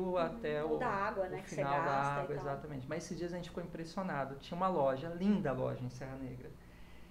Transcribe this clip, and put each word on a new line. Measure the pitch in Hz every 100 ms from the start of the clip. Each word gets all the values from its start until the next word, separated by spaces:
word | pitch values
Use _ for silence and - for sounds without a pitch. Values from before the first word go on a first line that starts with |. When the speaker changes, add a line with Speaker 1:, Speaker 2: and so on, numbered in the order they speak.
| 185
Speaker 1:
Uhum. | 180
Speaker 2:
até | 165 - 151 151
Speaker 1:
Ou | 156 156
Speaker 2:
o, |
Speaker 1:
da | 240
água, | 202 202 208 185
Speaker 2:
o |
Speaker 1:
né, | 185
que | 185
você | 156
Speaker 2:
final | 139 143
da | 143
Speaker 1:
gasta | 139 139 143
e |
Speaker 2:
água, | 139 143
Speaker 1:
tal. | 139
Speaker 2:
exatamente. | 139 151 139 127
Mas | 160 165
esses | 170
dias | 175
a | 175
gente | 170
ficou | -
impressionado. | 165 165 165 - 180 147 135 139
Tinha | - 170
uma | 190
loja, | 175 143 131 165
linda | 170 196 196 143
loja | 127 127 123 123
em |
Serra | - 135 131
Negra. | 131 123 - - - - - - -